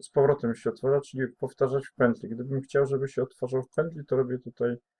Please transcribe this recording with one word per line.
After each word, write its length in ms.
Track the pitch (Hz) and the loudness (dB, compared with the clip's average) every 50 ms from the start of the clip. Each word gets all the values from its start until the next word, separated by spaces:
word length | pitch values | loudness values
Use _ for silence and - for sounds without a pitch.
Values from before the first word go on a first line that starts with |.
z 80 | - - | -10 0
powrotem 440 | - 147 139 147 143 - 123 117 110 | 4 6 6 6 4 4 0 -2 -2
się 160 | - - 151 | -2 -2 -4
otworzyć, 400 | - - 127 135 143 139 139 - | -2 -2 0 2 2 2 0 -4
czyli 180 | - 131 131 117 | -6 -4 -4 -4
powtarzać 580 | - - 135 127 - - 135 127 135 135 - | -6 -6 -8 -6 -2 0 0 0 0 -2 -4
w 80 | - _ | -4 _
pętli. 340 | - 127 117 113 - - 104 | 2 2 2 2 0 -6 -10
Gdybym 320 | 117 120 123 135 135 135 | -8 -8 -6 -4 -4 -4
chciał, 260 | 139 - - 143 143 | -4 0 2 2 2
żeby 220 | 135 139 131 139 135 | 2 0 -2 -2 -2
się 140 | - - | -2 -2
otworzył 400 | - - - - 131 120 131 131 | -4 -4 -4 -6 -6 -4 -2 -4
w 120 | 127 - - | -4 -4 -2
pętli, 320 | 156 160 165 165 151 143 | -4 -2 -2 -4 -8 -6
to 100 | - 131 | -2 0
robię 220 | 135 127 123 127 123 | 0 0 0 -4 -8
tutaj 380 | - 123 - - 120 120 120 120 _ _ _ | -8 -10 -6 -2 -2 -2 -2 -4 _ _ _